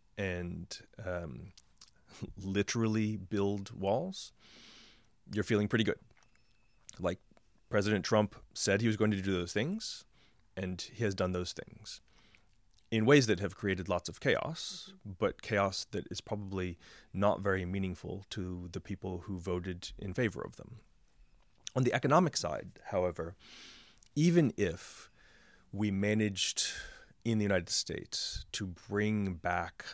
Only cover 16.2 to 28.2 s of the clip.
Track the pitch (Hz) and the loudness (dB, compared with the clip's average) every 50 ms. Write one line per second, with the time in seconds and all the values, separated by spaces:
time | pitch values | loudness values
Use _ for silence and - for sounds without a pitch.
16.2 | - - 110 104 101 95 98 92 92 90 85 - - - - - - _ - 95 | -8 -6 -6 -6 -6 -4 -4 -2 -2 -4 -6 -8 -14 -20 -20 -20 -18 _ 0 4
17.2 | 101 104 - - 98 98 95 95 90 87 95 98 95 92 87 - - - 92 101 | 4 4 4 4 2 2 2 2 0 -2 -2 -2 -2 -2 -4 -6 -8 -8 -10 -10
18.2 | 101 - - 107 90 90 90 90 87 85 - - - - 98 - - 95 90 82 | -10 -8 -8 -6 -6 -4 -6 -6 -8 -8 -8 -8 -8 -8 -8 -6 -6 -6 -6 -6
19.2 | - - 95 87 82 95 90 90 87 92 87 90 - - - - 104 98 87 131 | -6 -6 -6 -6 -2 -2 -2 -2 -2 -4 -6 -8 -10 -12 -10 -10 -8 -6 -2 0
20.2 | 123 101 - - - - - - - - 123 - - _ _ _ _ _ _ - | 0 0 -2 -4 -8 -10 -12 -14 -18 -18 -18 -20 -20 _ _ _ _ _ _ -20
21.2 | - _ _ _ _ _ _ _ _ - - 131 127 - - - - - 147 180 | -20 _ _ _ _ _ _ _ _ -4 0 2 2 4 2 2 4 4 6 6
22.2 | - - - - - 80 69 52 - - - - - - 104 92 90 87 85 - | 6 4 2 0 -2 -2 -2 -4 -6 -10 -16 -16 -8 -2 0 2 2 2 0 -2
23.2 | 82 87 - - - - - - - - - - - - - - - - - 147 | -6 -6 -8 -12 -18 -20 -20 -20 -20 -20 -20 -20 -20 -20 -20 -20 -20 -4 2 4
24.2 | 160 175 170 175 147 113 - - 101 85 85 - - - - - - - _ _ | 4 6 6 6 6 4 4 2 0 0 -2 -4 -10 -14 -16 -18 -20 -20 _ _
25.2 | - - - - - - - - - - - 98 107 104 98 95 101 104 107 110 | -20 -20 -20 -20 -20 -20 -20 -20 -16 -8 -2 0 0 2 2 2 2 2 4 4
26.2 | 107 104 98 - - - - - - - - - - - - - - - - _ | 2 2 0 0 -2 0 0 0 -2 -2 -4 -8 -10 -12 -16 -18 -20 -20 -16 _
27.2 | - 117 110 107 104 98 98 90 85 - - - - - - - - - - - | -2 0 2 4 4 4 2 2 2 0 -2 -2 -2 -2 -6 -6 -6 -6 -6 -4